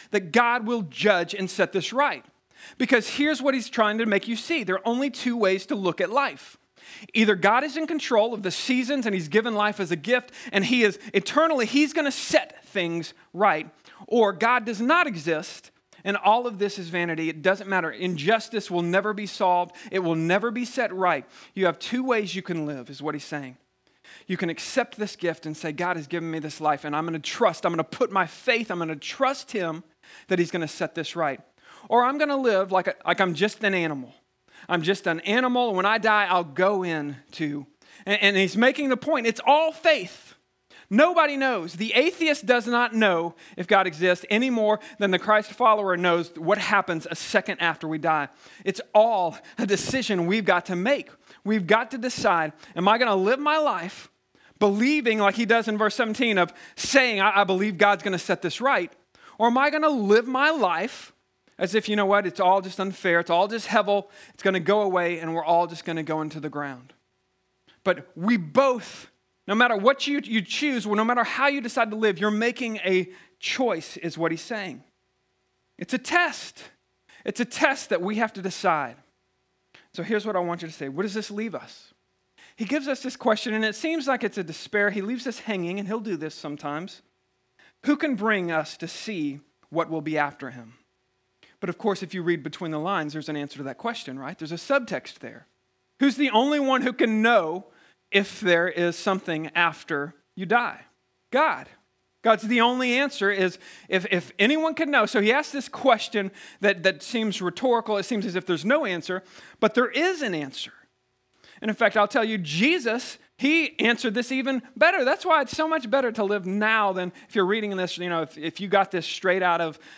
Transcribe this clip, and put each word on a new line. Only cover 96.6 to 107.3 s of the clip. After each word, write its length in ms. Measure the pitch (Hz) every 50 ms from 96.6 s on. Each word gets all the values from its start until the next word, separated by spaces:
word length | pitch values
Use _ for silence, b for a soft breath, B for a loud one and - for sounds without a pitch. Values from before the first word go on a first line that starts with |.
one 220 | 277 262 262 254
who 100 | 220 254
can 300 | - - 262 226 220 220
know 440 | 220 233 240 202 165 156 170 190 - b b b b b b b _ _
if 280 | 202 196 196 - - -
there 280 | 214 180 170 170 175 180
is 280 | 143 175 175 170 165
something 540 | - - 202 190 196 - 180 160 156 160 - -
after 600 | 175 170 165 156 - - - 156 143 143 170 - _ _ _ _
you 80 | 185 190
die? 380 | 165 226 240 240 170 139 - - _ _ _ _ _ _ _ _ _
God. 380 | 233 269 320 285 160 127 139 - - _ _ _ _ _ _ _ _ _
God's 200 | - 226 220 -
the 180 | 226 208 247 233
only 320 | 233 240 247 254 254 247 240 262
answer, 320 | 285 269 - - 202 196
is 280 | 202 196 185 180 180 B B B B B B B
if, 180 | 185 185 180 -
if 200 | 190 175 - - - -
anyone 360 | 202 247 302 311 320 320 320
can 160 | 320 330 285
know. 160 | 285 240 214
So 160 | 214 - 214
he 100 | 202 214
asks 200 | 254 294 302 -
this 160 | 277 277 - -
question 640 | - - - 277 226 214 - - - 208 190 190 B B B B B B
that, 220 | 196 208 196 175
that 200 | 160 190 185 -
seems 380 | - - 240 226 220 208